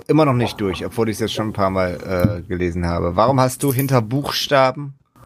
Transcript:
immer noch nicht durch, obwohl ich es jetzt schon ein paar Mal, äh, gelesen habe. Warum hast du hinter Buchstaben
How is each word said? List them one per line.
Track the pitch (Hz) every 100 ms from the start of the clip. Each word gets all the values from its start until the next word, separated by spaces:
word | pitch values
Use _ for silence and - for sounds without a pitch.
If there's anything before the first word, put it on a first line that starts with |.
| -
immer | 151
noch | 147
nicht | 123 107 -
durch, | 98 78 87
obwohl | 117 110
ich | 104
es |
jetzt | 104
schon | - 110
ein |
paar | 101 95
Mal, | 95 90 85 - 92 87 87
äh, | 85
gelesen | 90 87 87 87
habe. | 87 87 90
Warum | 117 135
hast | 127 -
du | 143
hinter | 127 139 131
Buchstaben | 107 139 143 - - 139 131 147 143 - _ -